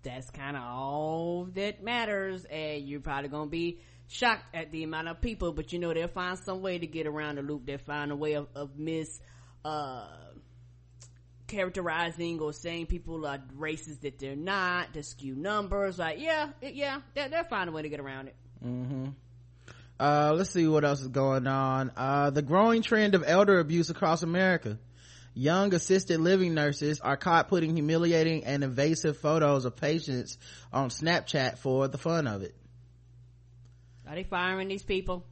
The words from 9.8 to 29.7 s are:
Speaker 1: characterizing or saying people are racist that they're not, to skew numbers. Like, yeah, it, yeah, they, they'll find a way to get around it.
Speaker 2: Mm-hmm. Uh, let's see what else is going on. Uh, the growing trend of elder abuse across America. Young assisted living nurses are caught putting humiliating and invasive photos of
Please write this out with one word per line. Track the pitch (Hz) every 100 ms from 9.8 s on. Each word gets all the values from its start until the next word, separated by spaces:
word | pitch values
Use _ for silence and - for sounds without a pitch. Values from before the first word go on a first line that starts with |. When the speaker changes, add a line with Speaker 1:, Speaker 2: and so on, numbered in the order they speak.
| 139 127 95 78 78 - 58 - - - - - - - - - -
Speaker 1:
characterizing | 208 185 196 175 160 170 165 170 165
or | 156
saying | 151 170 170 160
people | 180 165 165 151
are | 139 131 135
racist | 156 156 156 139
that | 143 127
they're | 135 139
not, | 170 196 185 180 175
to | 156
skew | 143 120 135
numbers. | 131 175 208 202 202 196 180
Like, | 165 160
yeah, | 311 311 294 -
it, | 269
yeah, | 262 285 277 269
they, | - 277
they'll | 320
find | 339 220 175
a |
way | 160
to | 151
get | 143
around | 139 135 135
it. | - - -
Speaker 2:
Mm-hmm. | 123 123 127 135 131 139 - - - - - - - -
Uh, | 143 147 147 156
let's | 190
see | 180 160
what | 156
else | 147 143
is | 131
going | 123 135 135 127
on. | 135 135 131 131 -
Uh, | 131 139 143
the | 139
growing | 143 175 220 233
trend | 214 220 208
of | 190 147
elder | 170 202 190
abuse | 156 170 160
across | 165 175 165
America. | 165 175 190 175 - 107 - - - - - -
Young | 135 175 202
assisted | 175 - 190 185 170
living | 165 190 185
nurses | 160 147 143 147 151
are | - 139
caught | - 165 -
putting | 185 160
humiliating | 165 147 160 170 165 160 160
and | - 143
invasive | 139 127 147 160 165 147
photos | 151 160 147 143
of | 127